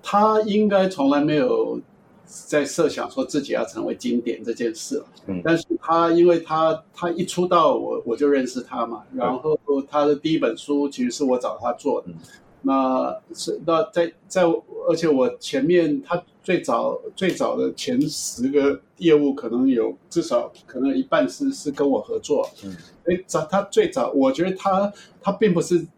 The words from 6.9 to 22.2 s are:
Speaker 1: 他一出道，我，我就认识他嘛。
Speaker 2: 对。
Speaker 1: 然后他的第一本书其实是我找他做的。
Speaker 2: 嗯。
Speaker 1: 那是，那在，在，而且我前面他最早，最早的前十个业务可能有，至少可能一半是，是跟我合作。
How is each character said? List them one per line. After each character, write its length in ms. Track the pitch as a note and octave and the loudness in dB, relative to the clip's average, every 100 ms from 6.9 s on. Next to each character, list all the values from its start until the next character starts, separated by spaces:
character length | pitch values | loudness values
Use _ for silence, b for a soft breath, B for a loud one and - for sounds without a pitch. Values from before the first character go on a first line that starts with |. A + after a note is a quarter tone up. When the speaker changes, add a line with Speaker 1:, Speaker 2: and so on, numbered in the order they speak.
Speaker 1:
他 160 | - F3 | -8 -6
一 140 | E3+ | -4
出 220 | E3+ - F3+ | -4 -2 2
道， 280 | F3 D3+ | 4 4
我， 280 | A#2 A2+ A2+ B2 | 2 -2 -6 -4
我 100 | A2+ | 0
就 120 | C#3+ | 2
认 180 | C#3 B2 | 2 0
识 140 | B2 | -6
他 260 | - C3 A#2 | -8 -6 -6
嘛。 160 | A2+ - | -8 -10
Speaker 2:
对。 80 | C3 | -4
Speaker 1:
然 200 | B2 B2+ | -2 -2
后 200 | D#3 D3+ - C#3 C#3 | -2 -2 0 -2 0
他 160 | D3 | 0
的 100 | D3 | 2
第 180 | C#3+ D#3 | 2 0
一 60 | D#3 | 0
本 180 | C3 A2+ | 0 -2
书 320 | - C#3+ C#3+ | -4 -2 -2
其 140 | C3 | -2
实 80 | B2 | -4
是 140 | - | -2
我 140 | C3+ B2 | 0 0
找 200 | A2 - | -2 -6
他 140 | - | -6
做 280 | - C#3 A2 | -4 -4 -4
的。 60 | F2+ | -6
Speaker 2:
嗯。 60 | E2 B B _ _ | -18 B B _ _
Speaker 1:
那 560 | C3+ C3+ C3 C3 - - _ | -2 0 0 0 -2 -6 _
是， 240 | - - - D#3+ | -12 -8 -6 0
那 160 | E3 G#3+ | 0 0
在， 220 | F3+ E3+ _ _ | 0 -2 _ _
在， 160 | F#3+ E3+ E3 - - F3 | 2 2 2 -6 -6 -2
而 60 | |
且 140 | D#3 E3 | 0 2
我 200 | C3+ B2 - | 2 2 -2
前 260 | - C#3 | -6 -2
面 380 | D3 F3 D#3+ C#3 | 2 2 2 -2
他 200 | - F3 - _ | -4 -6 -6 _
最 180 | - F3 | -4 -2
早， 380 | D#3 A#2 B2 B2 - | 0 -2 -2 -4 -10
最 160 | - F#3+ | -4 -4
早 260 | - A2+ - | 0 -2 0
的 160 | - | -4
前 280 | - - B2 | -4 -2 0
十 460 | D#3 - - - C3 | -2 -4 -10 -4 0
个 300 | C#3+ C#3 C#3 _ _ | 2 2 0 _ _
业 160 | F3 | 4
务 180 | D3+ C#3+ | 6 4
可 160 | C3+ A#2 | -2 -4
能 180 | A#2+ C3+ | 0 2
有， 300 | A#2+ A2 - _ | 2 0 -4 _
至 100 | E3+ | -4
少 320 | - A#2+ - - - | 0 -2 -2 -12 -14
可 140 | A#2+ | -4
能 140 | C3+ | 0
一 80 | C3 | 0
半 240 | C3 D#3+ B2+ | 0 0 0
是， 220 | - C#3 | -2 -4
是 200 | C3+ D3 | -4 -8
跟 180 | C#3 C#3 | 0 0
我 120 | A#2 | 0
合 180 | A2+ | -2
作。 280 | A2 | -8